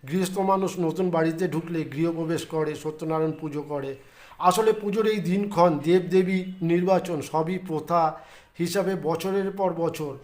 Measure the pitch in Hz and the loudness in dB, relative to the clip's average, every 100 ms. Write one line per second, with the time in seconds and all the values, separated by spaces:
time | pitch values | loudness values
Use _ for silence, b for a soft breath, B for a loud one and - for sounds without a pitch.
0 | 135 180 180 202 190 190 190 175 165 165 | -2 -2 0 0 2 2 0 0 -2 0
1 | 180 165 165 160 180 156 165 165 143 135 | 0 2 2 0 -2 -2 -4 -6 -4 -2
2 | 165 165 160 165 - 160 151 151 156 151 | -2 -2 -2 -4 -4 -4 -4 -4 -8 -6
3 | 160 160 160 151 156 147 143 147 135 135 | -4 0 0 -2 -6 -8 -6 -6 -6 -12
4 | B B B B 180 180 220 214 202 202 | B B B B 2 4 4 2 0 0
5 | 214 214 165 190 202 170 175 147 151 185 | 2 0 0 0 0 4 4 4 4 2
6 | 165 185 185 185 185 - 165 175 180 185 | 4 2 4 0 -2 -4 2 2 4 2
7 | - 160 - 160 165 185 185 156 151 170 | 2 -6 -2 -2 -2 -4 -4 -6 0 2
8 | 160 156 B B B - 170 190 185 185 | 2 -2 B B B -6 -2 0 0 -2
9 | 151 165 190 196 196 196 185 165 165 160 | -2 -2 -2 -2 -2 -2 -2 0 -4 -4
10 | 147 131 | -8 -10